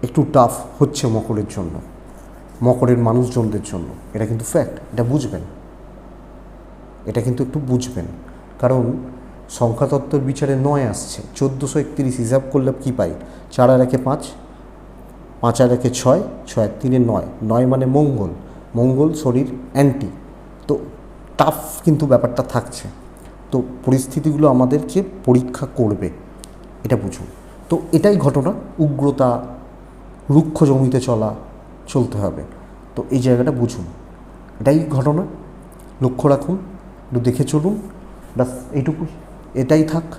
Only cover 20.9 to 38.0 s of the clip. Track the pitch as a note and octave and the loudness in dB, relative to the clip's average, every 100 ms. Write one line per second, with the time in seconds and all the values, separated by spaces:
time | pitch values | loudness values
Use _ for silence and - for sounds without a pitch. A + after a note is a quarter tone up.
20.9 | - - - - - D3 D#3 - - - | -16 -20 -20 -18 0 0 0 -8 -2 2
21.9 | D3+ D3+ B2 B2 - C#3+ A#2+ - - - | 2 4 4 4 -2 -2 -2 -4 -12 -14
22.9 | - - - - - - C3 B2+ - - | -16 -20 -20 -20 -20 -4 -2 -2 -4 2
23.9 | C3 C3 - D3 D3+ D3+ B2+ B2+ D3 - | 2 2 -2 0 4 6 6 4 2 0
24.9 | F#3 G3 - - B2 B2+ - C3+ - A2+ | -2 -2 -4 4 4 4 -6 -8 0 0
25.9 | G2 F2+ - - - - - - - G#2+ | 0 -4 -8 -18 -18 -20 -20 -20 -10 -2
26.9 | G#2+ G2+ - F2 - - - - E3+ - | 0 -2 -8 -14 -16 -20 -20 -4 -4 2
27.9 | D#3+ G3+ G3+ C#3 C#3 C3+ A3 - - D#3 | 4 4 4 4 2 0 -2 -8 0 0
28.9 | C3+ C#3+ C3+ C3 A#2+ - - - - - | 2 0 2 2 2 -4 -14 -18 -20 -20
29.9 | - - - - C#3+ D#3+ - D3 C3 C3+ | -20 -20 -20 4 4 4 2 4 4 4
30.9 | B2+ B2 A2+ G#2+ G#2+ - - - - - | 2 0 0 0 -4 -14 -20 -20 -20 -4
31.9 | C#3 A#2 G#2 G2+ D2+ C#2+ - - - - | -2 0 0 -4 -4 -12 -16 -20 -20 -14
32.9 | - - C#3 B2+ B2 B2 B2+ A#2 - E2 | -10 -2 0 2 4 2 0 -2 -2 -10
33.9 | - - - - - - - - D3+ D#3 | -12 -20 -20 -20 -20 -20 -4 2 2 2
34.9 | C#3 C3+ D3+ G3 - - - - - - | 0 2 0 -2 -8 -18 -20 -20 -20 -20
35.9 | - C3 B2+ D3+ C#3 C#3+ F#3 - - - | -2 -2 2 2 2 2 -6 -6 -16 -18
36.9 | - - B2 A#2+ B2 C3+ D3+ D#3+ G#3+ - | -20 -4 0 0 0 0 2 0 -2 -6
37.9 | - | -16